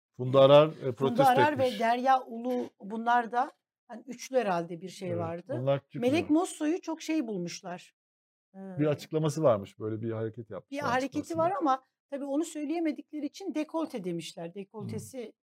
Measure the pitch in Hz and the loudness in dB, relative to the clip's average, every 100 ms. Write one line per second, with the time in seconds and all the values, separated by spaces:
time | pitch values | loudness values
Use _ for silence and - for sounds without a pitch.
0 | _ - 127 135 135 143 156 156 135 117 | _ -6 2 6 10 10 8 2 -6 0
1 | 135 226 269 254 294 294 254 208 226 240 | 0 4 6 6 4 4 0 0 0 2
2 | 262 262 - 226 247 247 240 _ 196 220 | 2 2 0 -8 -4 -4 -4 _ -10 -4
3 | 233 240 226 240 294 - _ _ - 233 | 2 2 2 -2 -4 -6 _ _ -20 -18
4 | 269 240 - 254 208 175 170 170 180 - | -14 -14 -4 -2 0 -2 -4 -10 -12 -10
5 | 185 175 165 170 - - 131 139 - 147 | -6 -4 -4 -8 -8 -4 0 0 -2 -2
6 | 247 311 - 302 370 - 302 349 - 320 | 0 2 2 2 2 -2 -2 -2 -4 -8
7 | - 320 233 202 175 - 190 175 - _ | -4 -4 -2 -4 -6 -8 -12 -12 -14 _
8 | _ _ _ _ _ 190 190 180 151 143 | _ _ _ _ _ -18 -10 -2 0 -2
9 | - 156 156 160 151 107 98 - 110 110 | -4 -2 0 2 4 4 0 -8 -6 -4
10 | 113 110 113 113 117 95 - 277 285 254 | -6 -4 -6 -8 -12 -12 -10 -6 -2 -2
11 | 269 285 - 330 330 480 302 262 _ _ | -2 -6 -6 -2 0 0 0 0 _ _
12 | - 277 285 285 330 302 285 339 320 294 | -12 -10 -4 -2 -2 -6 -6 -2 -2 -4
13 | - 302 277 - 392 302 302 330 311 247 | -10 -8 -8 -8 -8 -6 -6 -4 -6 -6
14 | 180 170 160 - 170 196 196 220 202 220 | -6 -6 -8 -12 -12 -12 -16 -12 -10 -10
15 | - 262 214 - | -10 -14 -14 -18